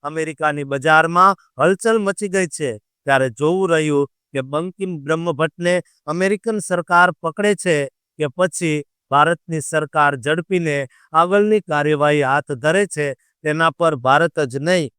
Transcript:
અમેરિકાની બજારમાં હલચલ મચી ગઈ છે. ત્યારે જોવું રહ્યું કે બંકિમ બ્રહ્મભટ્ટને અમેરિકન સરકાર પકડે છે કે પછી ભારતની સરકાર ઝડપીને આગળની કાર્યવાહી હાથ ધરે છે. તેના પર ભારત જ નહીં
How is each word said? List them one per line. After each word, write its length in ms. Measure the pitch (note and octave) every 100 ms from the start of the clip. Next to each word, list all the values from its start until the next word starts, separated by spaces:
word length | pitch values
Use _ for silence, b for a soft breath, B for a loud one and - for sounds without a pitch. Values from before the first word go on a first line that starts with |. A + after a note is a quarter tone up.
અમેરિકાની 600 | C#3+ D#3+ D#3+ D3 D#3 D3
બજારમાં 720 | C#3 C#3 D3 D#3 E3 F3 F#3+ F#3+ _ -
હલચલ 400 | D#3 G3 A3+ A3+
મચી 280 | G3 G3 G#3
ગઈ 200 | F#3+ F3
છે. 220 | - C#3+ G#2+ _ _
ત્યારે 260 | - C3+ C3
જોવું 400 | A2 D3+ F#3 F#3+
રહ્યું 380 | D#3+ D#3 C#3+ C#3+ _ _
કે 100 | C#3
બંકિમ 500 | C3 D3 F3+ - F#3+ E3
બ્રહ્મભટ્ટને 760 | C#3 D#3+ E3+ C#3+ D#3+ - F3 F3+ - _ -
અમેરિકન 540 | E3 F#3+ G3+ A3+ G#3+
સરકાર 500 | - F3+ E3+ F3 F3+
પકડે 440 | E3 E3 - G#3 G3
છે 220 | F3+ D3+ C3+ _ _ -
કે 80 | D3+
પછી 560 | D3+ F3+ - E3+ D3+ C#3+ _ _
ભારતની 520 | C#3 D#3 E3+ - D#3+
સરકાર 500 | - D#3 D3+ D#3 C#3+ C#3
ઝડપીને 720 | B2+ D#3+ E3 F#3 E3 C#3+ C3 b b
આગળની 480 | D#3 F3 G3+ G#3+ G#3+
કાર્યવાહી 600 | F3 D3 D3 D3+ D3 D3
હાથ 300 | C3 C#3+ -
ધરે 360 | C3 D3+ F3+ G3+
છે. 200 | D3+ C#3+ C3 _ _
તેના 300 | D3+ D3+ E3
પર 240 | - E3+ C#3+
ભારત 440 | B2+ C#3+ E3 -
જ 140 | C#3 C3
નહીં 320 | D3+ F3+ C#3+